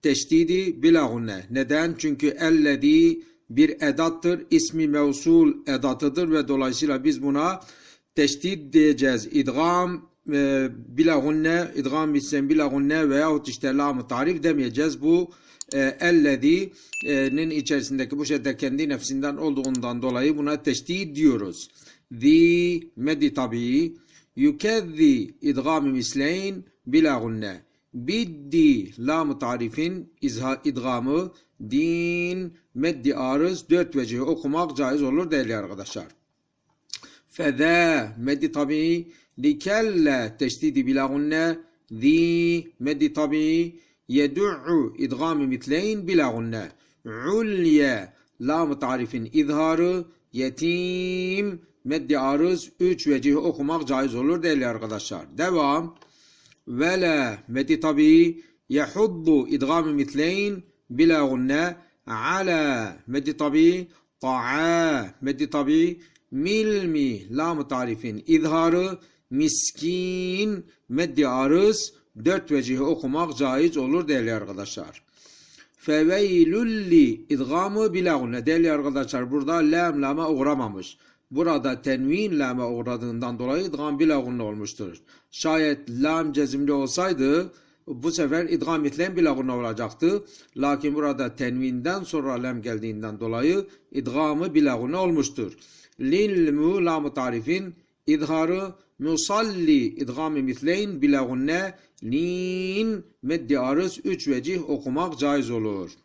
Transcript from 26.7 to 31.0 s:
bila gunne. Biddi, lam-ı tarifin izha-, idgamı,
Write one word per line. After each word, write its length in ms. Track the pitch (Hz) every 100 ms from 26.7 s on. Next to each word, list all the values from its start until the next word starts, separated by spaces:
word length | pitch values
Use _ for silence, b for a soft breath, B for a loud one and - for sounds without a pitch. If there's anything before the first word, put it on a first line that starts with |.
| _ 123
bila 320 | 147 156 127
gunne. 420 | 113 113 104 90 _ _ _
Biddi, 1000 | 123 123 214 196 151 143 165 151 123 95 110 123
lam-ı 320 | 160 151 135
tarifin 720 | 120 123 117 120 165 185 165 _
izha-, 400 | 139 113 131 135
idgamı, 680 | 151 127 123 120